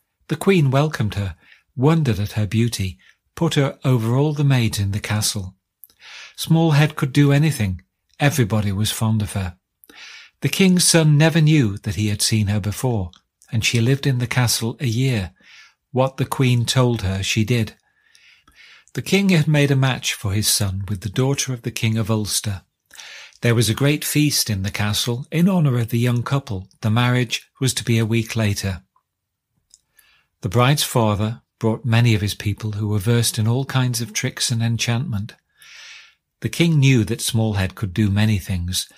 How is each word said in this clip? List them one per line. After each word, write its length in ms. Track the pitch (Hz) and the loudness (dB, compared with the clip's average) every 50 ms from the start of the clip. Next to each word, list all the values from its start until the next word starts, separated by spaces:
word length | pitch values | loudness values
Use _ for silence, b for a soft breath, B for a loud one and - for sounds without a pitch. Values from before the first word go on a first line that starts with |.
| _ _ _ _ _ - | _ _ _ _ _ -8
The 80 | 165 | -6
queen 360 | - - 196 196 180 151 135 | -2 2 2 4 4 4 4
welcomed 420 | 123 139 147 156 147 - 117 101 - | 2 2 2 0 0 -2 -4 -4 -2
her, 240 | 98 101 95 85 b b b b b b b b | -4 -6 -6 -8 b b b b b b b b
wondered 460 | - 123 151 165 165 156 127 104 87 | 0 2 4 4 4 2 0 0 0
at 140 | 104 98 - | -2 -4 -2
her 140 | 107 107 98 | -4 -4 -2
beauty, 500 | - 110 117 117 113 - 95 92 90 b b b b b b _ - | 0 0 0 0 -2 -4 -6 -6 -8 b b b b b b _ -6
put 180 | - 170 160 - | -4 -2 0 2
her 260 | 156 135 139 - - - | 2 0 0 -2 -4 0
over 300 | 143 127 120 110 113 120 | 2 2 2 2 2 2
all 180 | 135 147 156 151 | 2 2 0 0
the 100 | 147 147 | 0 2
maids 360 | 139 135 123 117 110 - - | 2 4 4 2 0 0 -2
in 120 | 101 98 | -2 -2
the 80 | 98 107 | -2 -4
castle. 560 | - - 107 104 107 - - 104 92 95 - _ _ _ _ _ _ - B B B B B B B B B | -4 -2 -2 -2 -2 -2 -4 -6 -8 -10 -12 _ _ _ _ _ _ -20 B B B B B B B B B
Smallhead 600 | B - - 165 165 165 165 147 143 151 147 - | B -2 2 2 4 4 4 4 4 4 2 0
could 180 | - - 135 123 | -2 -4 -2 2
do 180 | 143 143 139 | 4 4 4
anything. 500 | 139 143 156 160 143 - 107 95 92 90 - _ _ _ _ _ _ - | 4 4 2 2 0 0 -2 -2 -4 -6 -10 _ _ _ _ _ _ 0
Everybody 520 | 143 143 - - 120 92 110 107 98 104 | 0 0 2 2 0 0 0 -2 -2 -2
was 200 | 98 98 107 104 | -2 -2 -2 -2
fond 300 | - - 117 110 110 110 | -2 -2 -2 0 0 0
of 120 | 104 - - | -2 -4 -4
her. 240 | 101 95 90 - _ _ _ _ _ _ B B B B B B B B B B B | -6 -6 -6 -8 _ _ _ _ _ _ B B B B B B B B B B B
The 80 | - 139 | -6 -2
king's 340 | - - 196 185 185 180 170 | 0 2 4 4 4 4 4
son 340 | - - 165 160 156 151 143 | 4 4 4 6 6 6 6
never 220 | 156 165 156 170 | 4 4 4 4
knew 380 | 156 151 160 151 127 104 98 101 | 4 4 4 4 4 2 0 -4
that 160 | - 107 101 | -6 -6 -4
he 120 | 98 107 104 | -2 -2 -2
had 140 | 104 107 | -2 -2
seen 260 | - - 113 110 107 95 | -2 0 0 0 2 2
her 120 | 104 107 | 0 -2
before, 520 | 92 107 104 - - 131 120 110 92 87 - _ _ _ _ _ _ _ | -2 -4 -6 -4 -4 -2 -2 -2 -4 -6 -10 _ _ _ _ _ _ _
and 120 | - 113 101 | -4 -2 -2
she 160 | - - 117 | 0 0 2
lived 260 | 117 120 139 135 - | 2 2 2 2 0
in 120 | 139 123 123 | -2 -2 -2
the 100 | 123 113 | -2 -2
castle 480 | - 127 123 110 - - 113 113 - - | 0 0 0 0 0 -2 -4 -6 -6 -4
a 60 | 151 123 | -4 -4
year. 460 | 107 120 131 135 123 107 92 82 - B B B B B B B B B B _ | -2 0 0 0 0 -2 -4 -6 -10 B B B B B B B B B B _
What 260 | - 127 131 131 - - | -2 0 0 0 0 -4
the 80 | 131 | -6
queen 400 | - - - 139 123 123 120 113 | -4 -2 0 2 2 2 2 0
told 360 | - - 131 127 123 117 110 98 | 0 2 2 2 2 2 0 -2
her, 200 | 92 95 95 92 | -4 -4 -4 -4
she 220 | - - 113 110 | -2 0 0 0
did. 300 | 110 123 120 110 98 - _ _ b b b b b b b b b b b b b b b b b b b b b b | 0 0 -2 -2 -4 -8 _ _ b b b b b b b b b b b b b b b b b b b b b b
The 80 | - | -10
king 280 | - - 185 196 202 190 | -4 0 0 2 4 4
had 180 | 185 156 147 156 | 4 4 4 2
made 240 | 151 147 143 143 | 2 2 4 4
a 40 | 143 | 2
match 380 | 135 135 135 123 - - - - | 2 2 0 0 -2 -4 -6 -6
for 200 | - - 101 95 | -4 -4 -4 -2
his 140 | 107 104 - | -2 0 0
son 360 | - - 104 95 92 98 98 98 | 0 0 -2 -2 -4 -4 -6 -6
with 120 | 104 92 | -8 -8
the 80 | - 101 | -8 -6
daughter 440 | 92 - 127 135 139 139 - - 131 | -4 -2 0 0 0 -2 -4 -6 -6
of 80 | 117 | -8
the 100 | - 127 | -8 -8
king 260 | 113 - - 113 110 113 | -6 -2 -2 0 0 0
of 140 | 110 101 | 0 0
Ulster. 520 | 113 107 107 98 - - - 107 98 87 - _ _ _ _ _ B B B B B B B B B B | 0 -2 -2 -2 -4 -6 -4 -6 -8 -8 -12 _ _ _ _ _ B B B B B B B B B B
There 140 | - 123 117 | 0 2 2
was 140 | 113 117 95 | 2 2 2
a 60 | 110 | 0
great 280 | - 135 143 156 151 - | 0 2 2 0 0 -2
feast 460 | - - 147 147 147 - - - - | -2 0 2 2 2 2 0 -2 -2
in 140 | 107 95 95 | -2 -4 -4
the 80 | 101 | -4
castle 560 | - - 104 104 101 - - - 120 120 147 - | -4 -4 -4 -2 -2 -2 -2 -4 -4 -6 -6 -6
in 160 | - 156 175 196 | -2 2 2 2
honour 300 | 190 180 151 143 120 120 | 4 2 2 2 2 0
of 120 | 117 110 | -2 -2
the 100 | - 117 | -2 0
young 240 | 117 123 120 120 113 | 0 0 0 -2 -2
couple. 460 | - 135 143 - - 101 92 95 - _ - | -2 -2 -4 -4 -4 -8 -8 -10 -12 _ -6
The 80 | - 110 | -2 0
marriage 540 | 107 120 123 123 123 123 123 117 - - - _ _ - | 2 2 2 2 2 0 0 -2 -4 -8 -10 _ _ -4
was 140 | 135 123 - | -2 -2 -2
to 80 | - - | -2 -2
be 140 | - 117 113 | 0 0 0
a 80 | 113 | 2
week 300 | 107 117 117 110 - - | 0 0 0 -2 -2 -2
later. 480 | 113 110 104 101 - - 98 90 80 - _ _ _ _ _ _ _ _ _ _ _ _ _ _ _ _ _ _ - b b b b b b b b b b b _ | -2 0 0 -2 -2 -4 -6 -6 -8 -12 _ _ _ _ _ _ _ _ _ _ _ _ _ _ _ _ _ _ -20 b b b b b b b b b b b _
The 80 | - 98 | -6 -2
bride's 340 | 87 117 123 131 151 151 - | 0 2 4 4 4 2 0
father 580 | - - 131 113 107 104 95 107 110 113 - _ _ _ - | -2 0 0 2 2 2 0 0 -2 -4 -6 _ _ _ -4
brought 280 | - 113 110 110 - | -2 -2 -2 -2 -2
many 280 | 117 113 117 120 120 110 | 0 2 4 4 4 2
of 80 | 101 | 2
his 140 | 101 104 - | 0 -2 -4
people 380 | - - 104 98 - - 107 101 | -4 -4 -6 -6 -4 -6 -8 -6
who 140 | 101 110 104 | -4 -4 -2
were 120 | 104 104 | -2 -2
versed 400 | 92 117 120 120 113 - - - | 0 2 2 2 2 0 -2 -2
in 80 | 107 113 | 0 0
all 180 | 117 131 135 | 0 0 -2
kinds 360 | - - 131 127 127 123 113 | -2 -2 0 0 0 -2 -4
of 120 | 117 101 107 | -6 -8 -8
tricks 380 | - - 127 - - - - | -6 -6 -6 -6 -4 -4 -4
and 100 | 123 113 | -2 -2
enchantment. 720 | 113 117 117 110 - - 117 117 135 185 120 98 104 117 - _ _ B B B B B B B B B B B B B B B B _ _ - | -2 -2 -2 -2 -2 -2 -2 -2 -4 -4 -6 -6 -6 -8 -12 _ _ B B B B B B B B B B B B B B B B _ _ -10
The 80 | - 113 | -8 -6
king 300 | - - 165 170 160 147 | -2 0 2 2 4 4
knew 240 | 135 135 135 120 104 | 4 4 4 2 2
that 160 | 92 113 - | -2 -4 -6
Smallhead 520 | - - - 110 110 110 104 101 95 95 - | -6 -4 -2 -2 -2 0 -2 -2 -2 -4 -4
could 200 | - - 95 87 | -6 -8 -6 -2
do 180 | - 107 101 | 0 0 0
many 260 | 98 101 107 110 107 95 | 2 2 2 2 0 -2
things, 500 | - - 98 90 87 87 90 - - B B | -2 -4 -6 -6 -4 -4 -6 -6 -8 B B